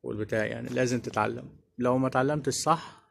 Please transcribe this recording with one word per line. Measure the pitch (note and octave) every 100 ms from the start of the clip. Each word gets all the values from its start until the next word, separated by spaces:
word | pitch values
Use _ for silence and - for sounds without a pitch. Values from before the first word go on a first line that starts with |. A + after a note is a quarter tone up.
والبتاع، | B2+ G#2+ G#2 A2 A2
يعني | A#2 B2+
لازم | B2 B2+ B2
تتعلم. | - A2 G#2+ A#2+ C3+ - _ -
لو | B2 B2+
ما | C3
اتعلمتش | B2+ C3+ D3+ D3
صح | - D3+ E3 - - _